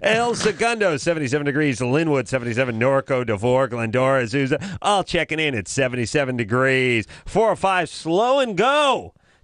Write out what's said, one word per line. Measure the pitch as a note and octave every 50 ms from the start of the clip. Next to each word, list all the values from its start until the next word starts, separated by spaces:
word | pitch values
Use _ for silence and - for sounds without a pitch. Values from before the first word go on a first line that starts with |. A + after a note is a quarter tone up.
El | G#3 - G#3+ A3+ A#3 A#3+ A#3
Segundo, | - - G#3+ G3+ D3 G#3+ A#3 A#3 A3+ G#3 F#3 D#3+
seventy-seven | C#3 - E3+ E3+ D#3+ D3+ B2+ B2 D3+ D3
degrees. | C#3+ C3+ D3 D#3 D3 C3+ G#2
Linwood, | B2+ B2 B2+ D3+ E3 D#3+ D3 C3+ B2
seventy-seven. | - - C3 A#2+ A#2+ A2+ A2 C3 B2+ A#2 A2
Norco, | A#2 C3 C3+ C3+ C3+ - C#3 B2+ B2
Devore, | A2+ A2 G2 G2+ B2 B2 B2+ C3+
Glendora, | B2 A#2 A#2+ A#2 A2+ G#2+ B2 C3 C3 C3+ C3+ B2
Azusa. | A2 G2+ C#3 C#3 C3 C#3+ - - G3 F#3 -
All | - - G#3 G3 F3
checking | - - F3 D#3 - D#3 D#3
in | D#3+ D3+ C3+
at | A2 F#2+
seventy-seven | - - - C3+ C3 A#2+ B2 A#2+ G#2+ - D3+ C#3+ B2+ B2+
degrees. | A#2+ A#2 G2 A2+ B2+ C3 C3+ C3 C3 C3 B2+ A#2+ A2+ G#2 - - - -
Four | - - F#3+ A3 A3+
oh | F#3
five, | - - F#3+ F#3+ F3+ E3+ C#3+
slow | - - - D#3 E3 F3+ A3+ B3 C4 C#4+
and | C4+ A#3+ G#3
go. | E3+ G#3 B3+ C#4 D4 D4+ C#4 B3 F#3 G2+ E2 _ _ _ _ _ _